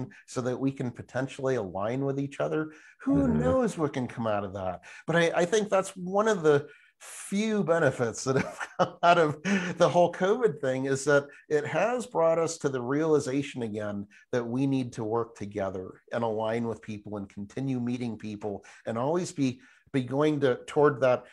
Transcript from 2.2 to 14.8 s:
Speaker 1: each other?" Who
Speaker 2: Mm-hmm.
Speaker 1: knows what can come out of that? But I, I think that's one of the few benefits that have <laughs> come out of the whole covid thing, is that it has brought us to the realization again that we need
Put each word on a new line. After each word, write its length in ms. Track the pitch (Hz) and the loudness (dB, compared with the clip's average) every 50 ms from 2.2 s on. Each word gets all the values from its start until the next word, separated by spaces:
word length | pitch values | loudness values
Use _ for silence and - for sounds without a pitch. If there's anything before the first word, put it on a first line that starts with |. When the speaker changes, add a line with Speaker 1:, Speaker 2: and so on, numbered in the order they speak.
| 139 | -4
Speaker 1:
each 140 | 139 - - | -6 -4 -4
other?" 320 | 147 156 156 156 156 156 - - - - - _ - | -4 -2 -2 -2 -4 -4 -10 -18 -20 -20 -18 _ -2
Who 120 | 269 277 | 0 2
Speaker 2:
Mm-hmm. 240 | - 277 247 226 - | 2 2 2 2 2
Speaker 1:
knows 380 | - 254 262 262 247 208 - | 2 2 2 2 0 0 0
what 160 | 175 151 127 110 | -2 -2 -2 -2
can 140 | 135 123 | -4 -6
come 200 | 117 - - 117 | -6 -6 -4 -2
out 160 | 110 104 101 101 | -2 -2 -2 -4
of 60 | 95 95 | -6 -8
that? 280 | 101 92 92 87 - - - - - - | -6 -6 -6 -6 -8 -12 -20 -20 -14 -6
But 80 | - 160 | 0 2
I, 80 | 170 170 165 - 156 | 4 4 4 2 2
I 40 | 175 | 0
think 240 | 175 226 214 202 202 | 2 2 0 0 2
that's 220 | 196 190 185 - - | 0 0 0 0 -8
one 320 | 185 175 180 190 202 220 | -10 -8 -2 0 2 2
of 140 | 226 214 180 | 2 2 4
the 260 | 156 156 147 143 143 - - - _ _ _ _ | 4 6 6 4 4 -2 -16 -20 _ _ _ _
few 640 | - - - - - - 190 202 220 220 214 208 175 | -20 -18 -16 -16 -10 -4 -2 0 0 0 0 0 2
benefits 600 | 151 170 165 160 131 - - 123 113 107 - - | 2 2 4 4 2 2 2 -2 -2 -2 -4 -2
that 140 | 131 131 | 0 0
have 220 | 131 - - - - - - | 0 0 -2 -6 -10 -12 -10
<laughs> 80 | - - | 0 -2
come 140 | - - - - - | -2 -2 0 2 6
out 160 | 226 220 175 | 6 6 6
of 100 | 160 151 147 - - 190 202 190 180 175 - | 4 2 0 -4 -2 0 0 0 0 -2 2
the 100 | - 175 151 135 | 2 4 4 6
whole 160 | 175 175 170 | 4 4 4
covid 480 | 170 - 185 190 220 254 240 202 143 - | 2 0 2 2 2 2 2 0 0 0
thing, 240 | - 131 127 131 131 139 135 | -2 -2 -2 -2 0 -2 -2
is 100 | 135 - | 0 2
that 200 | 147 143 143 139 - - - - | 4 4 4 4 0 -14 -16 -6
it 180 | - 151 147 143 | 0 0 0 0
has 400 | 147 143 156 190 226 247 247 208 | 0 0 2 2 2 0 -2 -4
brought 320 | - - 165 160 165 165 170 | -4 0 2 4 4 4 4
us 180 | 165 156 - | 2 -2 -2
to 120 | - - 143 | -2 -4 -2
the 120 | 131 127 | -2 -2
realization 800 | 120 120 139 151 160 160 151 143 147 131 131 143 139 143 - 131 117 110 | -2 0 0 0 4 4 4 4 2 2 -2 -2 -2 -4 -6 -6 -6 -4
again 380 | 104 107 104 104 101 101 101 - _ - _ - | -4 -6 -6 -4 -6 -6 -8 -10 _ -20 _ -4
that 120 | - 123 120 117 120 | -4 -2 -2 -2 -2
we 100 | 131 139 | 0 0
need 240 | 139 135 131 | 0 0 0